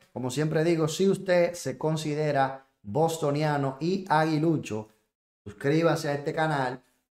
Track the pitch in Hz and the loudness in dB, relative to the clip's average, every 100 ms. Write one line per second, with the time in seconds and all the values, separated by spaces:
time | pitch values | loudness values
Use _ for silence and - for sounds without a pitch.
0 | _ - 127 131 156 156 160 165 151 156 | _ -8 -4 -2 0 2 2 2 0 2
1 | 196 185 - 180 170 175 135 127 156 160 | 2 2 2 2 2 0 -8 -4 -2 -2
2 | 156 147 151 139 131 - _ _ 104 117 | -2 -2 0 2 0 -2 _ _ -4 0
3 | 165 - 147 143 156 147 139 - 165 190 | 0 0 0 0 0 0 -2 -2 -2 -2
4 | 185 151 160 151 165 147 - 107 107 _ | 0 2 2 2 2 0 -2 -8 -10 _
5 | _ _ _ _ - - 139 156 165 156 | _ _ _ _ -18 -4 0 2 2 2
6 | 151 143 160 160 160 143 127 127 _ _ | -2 -4 -4 -2 0 0 -2 -6 _ _
7 | _ | _